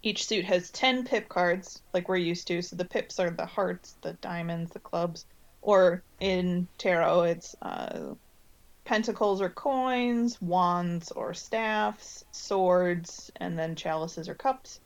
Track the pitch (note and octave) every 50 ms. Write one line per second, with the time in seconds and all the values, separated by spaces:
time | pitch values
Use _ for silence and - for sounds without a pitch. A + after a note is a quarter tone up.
0 | - A3 G3 - - - A3 G3+ F3+ F#3 F#3 F3+ F3+ - - - - C4 B3+ B3+
1 | B3 - B3 G#3+ G#3 - - F3+ F3+ F3 F3 F#3 F#3 - - - - - - F3+
2 | F3 - F#3+ F#3 F3 E3 E3+ E3+ - - F3 E3+ F3+ - - F3 F3+ F3+ - -
3 | - - - - F#3 F3 E3+ E3+ E3 F#3 - - F#3+ F3+ F3+ F3+ - - - -
4 | - - E3+ - - - F3 E3+ E3 E3+ E3+ E3+ E3 E3+ - - - - - E3+
5 | E3+ F3 E3 - - - - - - - - - - G#3 G#3 F#3+ F#3 F3+ F3 F#3
6 | - - - - - G3 F#3 F3+ F3+ F3+ F3 F3 F3 - - - - F#3+ F3+ E3
7 | E3 - E3 F3 E3+ E3+ E3+ E3+ - - - - - - - - - - - -
8 | D#2 C#2 - - _ - _ - - - - _ - - - - - - A#3+ G#3+
9 | A3 A#3+ A3 - G#3+ G#3 G3 F#3+ G3 F3 - - - C#4+ C4+ C4 B3+ C4 B3+ B3
10 | B3 A#3+ A#3+ A#3 A#3 A#3+ A#3+ - F#3+ E3+ F3 F#3 F3+ F3 F3 F3 F3 F3 E3+ E3+
11 | - - - - - - F3+ - - - - A3 A3+ A3 G#3+ G#3+ G#3+ G#3 G#3+ -
12 | - - - - - _ - - - - G3+ F#3+ F#3 F3+ F3+ F3+ F3+ F3 F3 F3
13 | E3 - - - - - - - F3+ F3+ E3+ E3 D#3+ E3 E3 - - E3 D#3 D#3+
14 | D#3+ E3+ - - E3 F3+ - - - C4+ C4+ C4 - - - - _